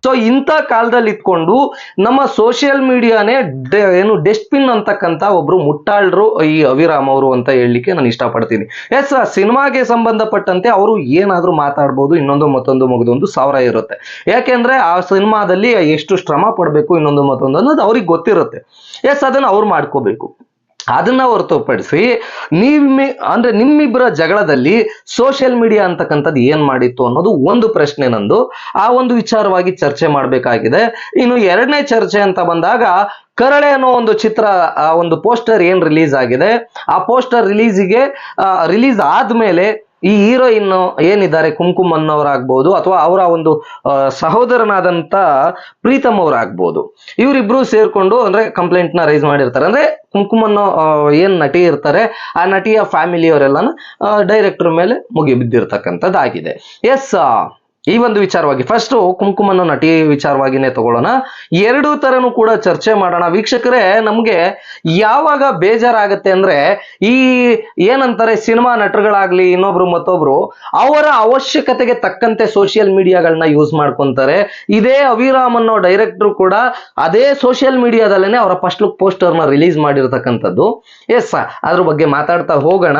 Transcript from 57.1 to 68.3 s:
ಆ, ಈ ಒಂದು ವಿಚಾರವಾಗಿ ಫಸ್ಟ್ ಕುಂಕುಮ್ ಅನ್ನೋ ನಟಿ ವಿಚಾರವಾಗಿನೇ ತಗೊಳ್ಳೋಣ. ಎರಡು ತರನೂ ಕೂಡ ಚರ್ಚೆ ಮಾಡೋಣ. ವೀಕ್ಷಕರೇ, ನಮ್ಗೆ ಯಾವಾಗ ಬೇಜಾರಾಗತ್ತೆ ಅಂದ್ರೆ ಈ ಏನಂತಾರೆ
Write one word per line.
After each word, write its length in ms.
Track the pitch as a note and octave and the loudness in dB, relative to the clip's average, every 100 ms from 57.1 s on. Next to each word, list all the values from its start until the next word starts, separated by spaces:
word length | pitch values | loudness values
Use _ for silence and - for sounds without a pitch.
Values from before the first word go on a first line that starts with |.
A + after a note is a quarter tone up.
ಆ, 340 | G3 G3+ G#3+ - - _ _ - | -2 0 0 -4 -10 _ _ -2
ಈ 100 | A3 | 0
ಒಂದು 220 | A#3+ G#3+ | 0 0
ವಿಚಾರವಾಗಿ 420 | F#3+ F#3 D#3 C3+ | 0 0 -2 -2
ಫಸ್ಟ್ 520 | B2+ A3+ A3 B3+ F3+ F#3 | -2 -2 0 0 0 0
ಕುಂಕುಮ್ 300 | G3 F#3+ G3+ | -4 0 0
ಅನ್ನೋ 160 | F#3 | 2
ನಟಿ 380 | F3 C#3+ D#3+ E3 | 0 0 2 2
ವಿಚಾರವಾಗಿನೇ 680 | D#3 C#3+ D3 C#3 C3+ C3+ C3+ | 2 0 0 0 0 0 -2
ತಗೊಳ್ಳೋಣ. 360 | B2+ A2+ A#2 D3+ B3+ C4 - - | -2 0 0 0 -2 -4 -16 -4
ಎರಡು 480 | E3+ G#3 C4 D4 D4 | 0 2 2 0 0
ತರನೂ 300 | C#4+ B3+ B3 | 0 0 0
ಕೂಡ 200 | - A3 | 0 0
ಚರ್ಚೆ 440 | A3 G3 D3+ A3 | 2 0 -2 0
ಮಾಡೋಣ. 320 | G#3+ F#3 E3+ F3 | 0 0 0 0
ವೀಕ್ಷಕರೇ, 720 | F3+ G#3+ B3 A3 B3+ F#3+ G#3 | -2 -2 -2 0 2 2 2
ನಮ್ಗೆ 720 | A3+ A3+ A3+ F3+ F3 G3 - - E3 | 0 0 0 0 0 -4 -16 -10 -4
ಯಾವಾಗ 560 | E3 G#3+ B3 D#4 C#4+ C#4 | 0 2 2 0 0 0
ಬೇಜಾರಾಗತ್ತೆ 800 | F#3+ F3+ A3+ A#3+ A#3 G#3 G3 G3 | 0 0 2 2 0 0 -2 0
ಅಂದ್ರೆ 500 | F#3 F#3+ D3 D3 G3+ - - | 0 2 2 0 -2 -6 -4
ಈ 120 | G3 B3+ C4 B3+ B3 A3+ - - | 0 2 2 2 2 0 -4 -2
ಏನಂತಾರೆ 580 | F3+ C4+ B3+ G#3 A3+ | 0 2 0 0 0